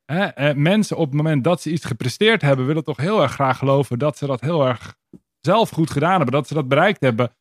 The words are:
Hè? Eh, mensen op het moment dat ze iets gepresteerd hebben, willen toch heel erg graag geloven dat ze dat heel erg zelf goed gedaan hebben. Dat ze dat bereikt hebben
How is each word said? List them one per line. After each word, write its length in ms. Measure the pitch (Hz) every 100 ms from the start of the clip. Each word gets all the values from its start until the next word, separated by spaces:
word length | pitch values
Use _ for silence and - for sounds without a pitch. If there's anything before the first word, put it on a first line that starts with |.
| -
Hè? 180 | 160 196
Eh, 300 | - 143 143
mensen 420 | 147 208 202 143
op 80 | 156
het 80 | 143
moment 280 | 156 151
dat 180 | 120 175
ze 100 | -
iets 140 | 160 -
gepresteerd 560 | 120 131 - 214 220
hebben, 240 | 147 139 127
willen 180 | 156
toch 140 | 156 143
heel 240 | 156 214
erg 100 | 139
graag 260 | - 135 123
geloven 420 | 135 139 143 120
dat 180 | 147 -
ze 80 | 143
dat 160 | 131
heel 260 | 139 170 131
erg 280 | 120 - - _ - _ _
zelf 280 | 143 208 214
goed 200 | - 160
gedaan 260 | 143 156 190
hebben. 160 | 131
Dat 160 | 135 147
ze 60 |
dat 140 | 151 131
bereikt 340 | 139 185 202
hebben 340 | 135 113 101 -